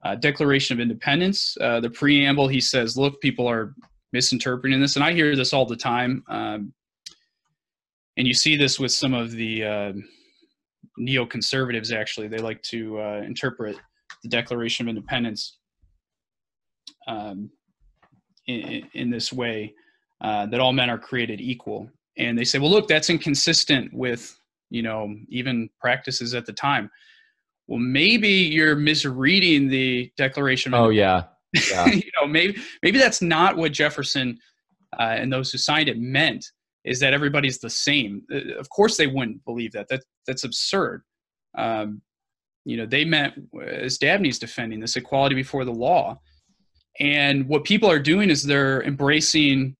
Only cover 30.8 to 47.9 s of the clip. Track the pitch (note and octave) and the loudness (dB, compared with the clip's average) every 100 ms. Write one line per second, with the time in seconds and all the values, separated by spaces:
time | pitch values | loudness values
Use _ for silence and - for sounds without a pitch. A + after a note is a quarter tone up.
30.8 | A2+ G#2+ G2 F#2 F2+ _ _ - - F#2+ | 6 6 6 4 0 _ _ -2 0 4
31.8 | - G3 - - C#3+ D#3 F#3 G3+ - - | 4 4 0 0 2 2 2 -2 -10 -2
32.8 | E3+ B3+ B3 - F3 D#3 F#3+ F#3 D#3+ C#3+ | 2 6 4 4 2 4 4 4 0 0
33.8 | D3+ D3 C3+ C#3 B2+ A#2 _ _ _ _ | 0 0 -4 -2 -2 -6 _ _ _ _
34.8 | _ - A2+ A2+ B2 C3 C3 B2 - D3+ | _ -4 -2 -2 -2 -2 -2 -2 2 2
35.8 | C#3+ A2+ B2 C#3 D#3 - - _ _ _ | 2 0 -2 0 0 -2 -10 _ _ _
36.8 | - B2+ C3+ C#3+ D3 D3 C#3 - A2+ - | -6 0 2 2 0 0 -2 -2 -8 -4
37.8 | - D3 G#2+ G2+ - C#3 - - C3+ - | 0 0 0 -6 -8 -8 -8 -10 -6 2
38.8 | G#3+ A3+ D3 C3 A#2 - - A#2+ A2+ G#2 | 2 4 0 0 -4 -6 -10 -8 -6 -8
39.8 | G#2 C3 - _ - B2+ B2 A#2 - G3 | -6 -8 -8 _ -10 -6 -6 -4 -2 -2
40.8 | C3 F#2+ _ _ _ _ _ - A2+ A2 | -2 -6 _ _ _ _ _ -6 -4 -4
41.8 | G#2+ G#2+ - _ _ _ _ _ A#2 A#2 | -6 -10 -16 _ _ _ _ _ -8 -6
42.8 | A2 C3+ D#3+ D#3 C#3 - - - - - | -2 0 2 0 0 -6 -18 -14 -10 -8
43.8 | B2+ - C#3+ G3 D#3 A#2 A2+ - A2+ A2 | -6 -2 2 2 0 -2 -8 -8 -8 -8
44.8 | A2+ B2+ - C#3 C#3 C3 C3 C#3 B2+ A#2 | -6 -6 -2 2 2 2 -2 -4 -4 -2
45.8 | B2+ F3 - - _ _ _ _ _ _ | 2 2 0 -6 _ _ _ _ _ _
46.8 | _ - C#3+ D3 C#3+ C#3 C3+ D3+ - G#3+ | _ -2 0 2 2 2 0 0 2 4
47.8 | G#3+ | 6